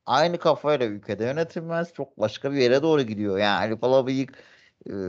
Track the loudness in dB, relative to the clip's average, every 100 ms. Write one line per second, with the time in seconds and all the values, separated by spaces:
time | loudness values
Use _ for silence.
0 | 0 2 2 2 0 2 0 0 0 -4
1 | -6 -4 -4 -4 -6 -8 -6 -6 -6 -10
2 | -12 -4 -4 -4 -4 2 4 4 4 2
3 | 0 -4 -2 0 2 0 -2 -2 2 2
4 | 2 -2 -4 -10 -20 _ _ _ -12 -8